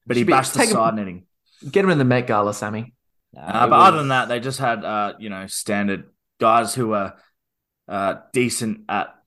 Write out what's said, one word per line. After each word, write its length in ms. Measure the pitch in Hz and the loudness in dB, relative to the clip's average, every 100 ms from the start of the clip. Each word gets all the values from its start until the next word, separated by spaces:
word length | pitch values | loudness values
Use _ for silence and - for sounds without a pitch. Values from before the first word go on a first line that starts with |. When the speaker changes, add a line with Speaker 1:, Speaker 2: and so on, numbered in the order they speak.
| - | -4
Speaker 1:
but 100 | 120 | 0
he 40 | |
Speaker 2:
Should 60 | 117 | 4
be, 60 | |
Speaker 1:
bashed 200 | 135 123 | 2 2
the 60 | - | 0
Speaker 2:
take 100 | 220 | 2
him, 40 | |
Speaker 1:
side 220 | 202 113 110 | 2 0 -2
netting. 320 | 98 90 - _ _ _ 139 | -6 -12 -18 _ _ _ -2
Speaker 2:
get 160 | 196 190 | 0 2
him 60 | |
in 80 | 151 | 2
the 40 | |
Met 220 | 127 123 123 | 2 2 0
Gala, 300 | 107 104 104 | 0 0 -4
Sammy. 400 | 107 107 120 _ _ _ _ | -6 -8 -10 _ _ _ _
Speaker 3:
Nah, 100 | - | -16
Speaker 1:
Uh, 260 | 78 107 123 | -6 0 4
Speaker 3:
it 20 | |
Speaker 1:
but 100 | 151 | 8
other 120 | 185 160 | 8 6
Speaker 3:
was 40 | |
Speaker 1:
than 60 | 139 | 0
that, 200 | 131 117 | -2 -2
they 120 | 120 | -4
just 180 | 127 131 | -6 -4
had, 260 | 131 110 | -4 -4
uh, 300 | 92 107 101 - | -4 -4 -4 -8
you 100 | 107 | -12
know, 160 | 95 95 | -12 -10
standard 640 | - - 101 101 95 - _ _ _ | -10 -4 -2 -2 -4 -10 _ _ _
guys 340 | 113 117 107 | 2 2 2
who 140 | 131 113 | -2 -2
were, 240 | 104 95 - _ _ _ _ _ _ - | -2 -4 -10 _ _ _ _ _ _ -10
uh, 280 | 98 98 - - | -4 -4 -4 -4
decent 520 | 127 123 - 113 107 - | -2 -2 -2 -6 -6 -6
at 240 | 101 - - | -6 -6 -12